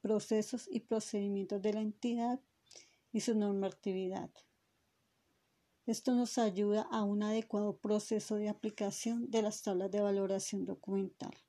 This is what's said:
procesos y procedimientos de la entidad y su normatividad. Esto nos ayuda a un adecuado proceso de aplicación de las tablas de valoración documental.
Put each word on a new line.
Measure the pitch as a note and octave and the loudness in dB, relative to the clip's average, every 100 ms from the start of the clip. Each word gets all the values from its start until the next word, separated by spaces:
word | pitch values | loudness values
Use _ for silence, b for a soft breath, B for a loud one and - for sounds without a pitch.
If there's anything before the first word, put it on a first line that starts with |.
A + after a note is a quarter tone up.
procesos | G3+ G#3+ - A3 G#3+ B3 - | 2 0 2 0 0 -6 -6
y | A#3+ | -8
procedimientos | - A3 - G#3 G3+ G3 F#3+ G3+ | -2 -4 -2 -2 0 -2 -2 0
de | G#3 | 0
la | G#3+ | 0
entidad | G#3+ G#3 A#3+ A#3 A#3 B3+ _ _ _ B B B B | -2 -2 -2 0 0 -2 _ _ _ B B B B
y | A3 | -2
su | A3+ A3 | 2 2
normatividad. | G#3 G3 G3 F#3 G#3 F#3 F#3 F#3+ - - _ _ _ _ _ _ _ _ _ _ _ _ _ _ - | 2 2 -2 -2 -4 -2 -2 -4 -8 -14 _ _ _ _ _ _ _ _ _ _ _ _ _ _ -4
Esto | A3 - | -2 2
nos | B3 A#3+ - | 2 2 2
ayuda | A3 F#3 G#3 G#3 - | 2 2 2 2 0
a | A3+ | 0
un | G3+ G#3 | 2 2
adecuado | G#3 A3 A3 G#3 G#3 G3 | 2 0 0 0 0 -2
proceso | G#3+ G#3+ G#3 G#3+ - G#3+ | 0 0 2 -2 0 -2
de | G#3 | -2
aplicación | G#3 A3 G#3 G3+ G3+ A3+ A#3 A#3 | -2 -6 -2 -4 -2 -2 -2 0
de | A3 | 2
las | G#3+ G#3+ | 2 -2
tablas | - F#3 G3 | 0 0 0
de | G3+ | 2
valoración | G3+ G3 G3 F#3+ - G3+ F#3 | 2 2 2 0 -2 -4 -4
documental. | F#3 - G3 F#3+ - - - | -6 -2 0 0 -6 -12 -12